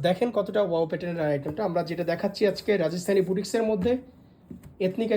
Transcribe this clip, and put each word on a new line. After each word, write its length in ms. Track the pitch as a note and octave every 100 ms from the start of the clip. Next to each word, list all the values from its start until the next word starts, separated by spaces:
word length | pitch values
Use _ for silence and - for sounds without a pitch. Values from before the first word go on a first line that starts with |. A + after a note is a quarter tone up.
| E3
দেখেন 220 | F3+ B3 G#3+
কতটা 240 | G3+ G#3 G3
ওয়াও 160 | E3 D#3+
প্যাটার্নের 380 | E3+ F3 E3+ D3+
আইটেমটা। 280 | D3 D3 G3+ G#3
আমরা 120 | F3 E3
যেটা 140 | E3 E3+
দেখাচ্ছি 300 | E3+ G3+ G3 G#3
আজকে 200 | F#3+ - G3+
রাজস্থানি 380 | D#3+ F3 F3 G3 F3+
বুটিক্সের 340 | F#3+ G3+ A3+ A3
মধ্যে 220 | G#3+ G#3 B3+ - - - - - - - - F#3
এথনিক 240 | F#3 A3